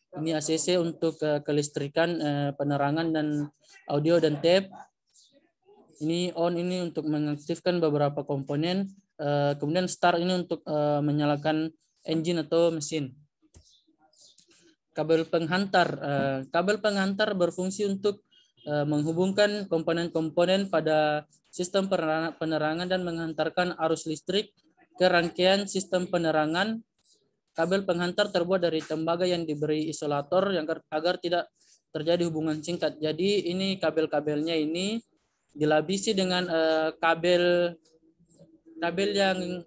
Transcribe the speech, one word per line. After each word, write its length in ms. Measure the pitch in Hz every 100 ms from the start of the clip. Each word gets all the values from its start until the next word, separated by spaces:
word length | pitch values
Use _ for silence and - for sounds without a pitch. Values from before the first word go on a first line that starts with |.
| _ -
Ini 180 | 160 156
A 60 |
C 160 | 151 160
C 180 | 175 180
untuk, 460 | 170 147 165 151
eh, 180 | 151 147 147
kelistrikan, 640 | 147 143 156 143 160 170 165
eh, 340 | 147 143 143 139
penerangan 560 | 143 143 143 156 165
dan 400 | 160 151 147 147 _ _ - -
audio 320 | 147 151 170
dan 240 | 160 147
tape. 260 | 165 185 190 - - _ _ _ _ _ _ _ _ - - -
Ini 320 | 151 170 180 165
on, 240 | 170 170
ini 240 | 175 180
untuk 240 | 175 156 151
mengaktifkan 720 | 151 151 147 - 170 185 175
beberapa 480 | 160 147 143 143 139
komponen. 640 | 139 135 143 165 190 196 - _ -
Eh, 400 | 147 147 143 143
kemudian 320 | 147 175 180
start 320 | - 175 170
ini 240 | 180 180
untuk, 160 | 170 165 -
eh, 320 | 151 147 147
menyalakan 720 | 147 147 147 147 151 156 160 - _ _
engine 400 | - 160 160 170
atau 240 | 147 165 170
mesin. 480 | 165 147 160 131 - _ _ _ - _ _ _ _ 784 _ - _ _ _ _ _ _
Kabel 320 | - 151 165
penghantar. 640 | 160 170 165 185 202 190 170 143
Eh, 440 | 143 143 139 135 131
kabel 320 | 165 185 208
penghantar 480 | 214 202 190 196 214
berfungsi 560 | 196 175 180 185 190 202
untuk, 400 | 196 208 202 _ _ _ _ -
eh, 160 | 147
menghubungkan 880 | 147 151 151 165 190 196 208 208 196
komponen-komponen 960 | 165 165 170 170 165 160 165 175 190 196
pada 560 | 165 156 156 151 151 - _ _
sistem 400 | - 180 196 190
penera-, 480 | 185 160 156 165 -
penerangan 560 | 160 156 151 165 180
dan 160 | 185 180
menghantarkan 720 | 165 165 151 156 - 180 170
arus 240 | 160 160
listrik 480 | 160 151 - 190 208 _ _ _ _ -
ke 160 | 185
rangkaian 560 | 175 170 170 180 196 196
sistem 400 | 190 185 185 180
penerangan. 720 | 175 165 156 151 165 214 226 - _ _ _ _ _ _ -
Kabel 280 | 170 196
penghantar 480 | 196 170 175 180 208
terbuat 320 | 185 170 190 170
dari 120 | 160
tembaga 480 | - 156 160 170 185
yang 160 | 175
diberi 480 | 160 147 151 156 156
isolator 640 | 147 151 143 143 180 196 180
yang 80 |
agar, 200 | 156 151 -
agar 240 | 156 170 180
tidak 320 | 175 175 - _ _ - _
terjadi 360 | 151 151 175 170
hubungan 360 | 156 160 156
singkat. 320 | 151 175 156 147
Jadi 520 | 156 156 190 208 170
ini 240 | 185 196 190
kabel-kabelnya 800 | 160 160 160 151 151 147 160 165
ini 440 | 151 170 196 226 - _ _ _ _
dilapisi 640 | 147 151 151 151 196 226 196
dengan, 320 | 185 180 180
eh, 480 | 165 160 160 160 156
kabel, 760 | 165 165 175 175 175 175 175 170 _ _ _ _ _ - - _ - -
kabel 300 | 170 170 202
yang, 280 | 196 190 185 180 180